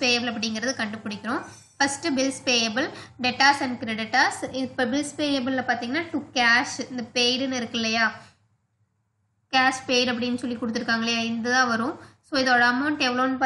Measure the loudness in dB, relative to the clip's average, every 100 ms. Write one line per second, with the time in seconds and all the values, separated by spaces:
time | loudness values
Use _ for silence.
0 | 0 2 0 -4 -4 -4 -4 -4 -4 -6
1 | -10 -8 -4 -6 -6 -16 -10 -2 -2 -2
2 | -2 0 0 0 0 2 2 0 -4 -6
3 | -16 -4 -2 4 4 4 0 -4 -4 -4
4 | 0 2 2 0 -6 -4 -4 -2 0 0
5 | -2 -2 0 0 0 -2 0 -2 -2 -4
6 | -4 -6 -4 2 4 4 2 -6 -8 -8
7 | -6 0 2 2 -2 -2 -4 -4 0 2
8 | 0 -2 -16 _ _ _ _ _ _ _
9 | _ _ _ _ _ 4 4 2 0 2
10 | 2 0 -2 -2 -4 -4 -4 -4 -2 -2
11 | 0 -2 -2 -2 0 2 4 2 -2 -6
12 | -12 _ -4 0 4 4 4 2 0 0
13 | 0 2 0 2